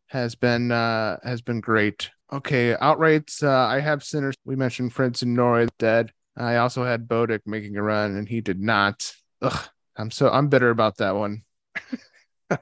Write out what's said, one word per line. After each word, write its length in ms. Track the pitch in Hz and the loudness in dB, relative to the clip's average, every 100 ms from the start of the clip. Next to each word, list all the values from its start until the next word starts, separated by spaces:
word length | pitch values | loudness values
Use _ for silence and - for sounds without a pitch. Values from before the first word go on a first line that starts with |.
| _ | _
has 280 | 135 120 | -6 -6
been, 380 | 120 123 120 120 | 0 0 2 2
uh, 460 | 117 117 113 110 87 | 0 0 0 -2 -4
has 200 | 123 120 | -6 -8
been 180 | 120 117 | -4 -4
great. 500 | 110 110 104 - - _ - | 0 2 2 -2 -12 _ -10
Okay, 420 | 139 - 135 120 113 | -8 -2 2 2 2
outrights. 640 | 135 156 160 156 151 - | 2 4 4 2 0 -2
Uh, 240 | 147 131 117 | 2 2 2
I 140 | 135 | 0
have 220 | 151 147 | -2 -4
Sinners. 340 | - 151 135 131 - | -4 -4 -4 -6 -8
We 100 | 135 | -2
mentioned 380 | 131 - 123 | -2 -2 -6
Fritz 260 | - 127 123 | -2 -2 0
and 140 | 123 | -2
Norrie 340 | 120 120 117 117 - | 2 4 4 2 0
dead. 340 | 113 113 113 _ _ | 2 2 0 _ _
I 220 | - 117 120 | -8 -2 2
also 280 | 120 131 | 0 0
had 220 | 123 117 117 | -2 -4 -2
Bodek 340 | 117 117 110 | 0 0 -2
making 320 | - 107 104 101 | -4 -8 -6 -4
a 60 | |
run, 340 | 104 107 104 98 | 0 0 0 -4
and 100 | 104 | -6
he 140 | 117 | -6
did 200 | 104 92 | -4 -2
not. 520 | 104 107 101 113 - - _ - | 0 2 2 0 -10 -14 _ -4
Ugh, 260 | 131 - - _ _ - | -4 -4 -8 _ _ -10
I'm 120 | 110 | -8
so, 200 | - 135 | 0 2
I'm 180 | 131 147 | 4 4
bitter 220 | 135 123 | 4 4
about 260 | 113 110 - | 4 0 0
that 180 | 101 101 | -2 -2
one. 260 | 104 107 - _ _ - | -4 -8 -14 _ _ -16
<laughs> 800 | - 254 _ _ _ _ - - | -12 -14 _ _ _ _ -8 -8